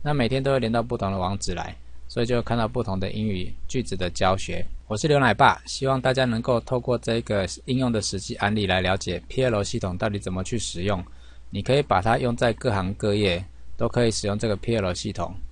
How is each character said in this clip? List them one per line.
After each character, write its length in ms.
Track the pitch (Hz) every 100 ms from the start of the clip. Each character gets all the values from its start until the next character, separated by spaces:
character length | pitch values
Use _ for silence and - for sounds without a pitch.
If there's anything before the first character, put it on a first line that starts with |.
那 120 | 147
每 140 | 147 113
天 160 | 131
都 80 | 135
会 80 | 135
连 100 | 113
到 140 | 117
不 140 | 117 120
同 120 | 98
的 80 | 98
网 220 | 92 101
址 140 | -
来， 200 | 85 85 - - - -
所 120 | -
以 40 | 117
就 160 | 120
看 160 | - 117
到 100 | 110
不 160 | 127
同 160 | 110 95
的 100 | 95
英 120 | 107 107
语 240 | 95 90 - -
句 160 | 131
子 140 | - 92
的 140 | 90
教 260 | - 95 98
学。 300 | - 85 - - -
我 100 | 107
是 100 | 156
刘 100 | 143
奶 160 | 139
爸， 280 | 202 123 90 -
希 220 | - 135
望 140 | 131
大 120 | 131
家 120 | 131 127
能 160 | 113
够 180 | 120 120
透 180 | - 127
过 200 | 120 120
这 240 | - 117
个 260 | - 104 92 -
应 140 | - 127
用 120 | 127
的 120 | 113
实 180 | - 98
际 160 | - -
案 180 | 101
例 140 | 107 98
来 140 | 92
了 160 | 90 95
解 260 | - 87 -
P 120 | -
L 220 | 127 104
系 160 | 98 117
统 180 | 98 90
到 120 | 107
底 100 | 101
怎 140 | 101
么 100 | 92
去 160 | 92 117
使 220 | - 85
用。 200 | 95 95 87 - - - -
你 120 | 101
可 120 | 98
以 80 | 135
把 200 | 143 92
它 160 | 104 127
用 180 | 127 117
在 160 | 123
各 220 | 107 131
行 200 | 101 90 101
各 200 | 107 104
业， 300 | 101 85 98 - - -
都 100 | 117
可 180 | - 117
以 60 |
使 160 | - 104
用 100 | 104
这 80 | 117
个 120 | 98
P 180 | - 113
L 180 | 95
系 200 | 87 -
统 200 | 95 85 - -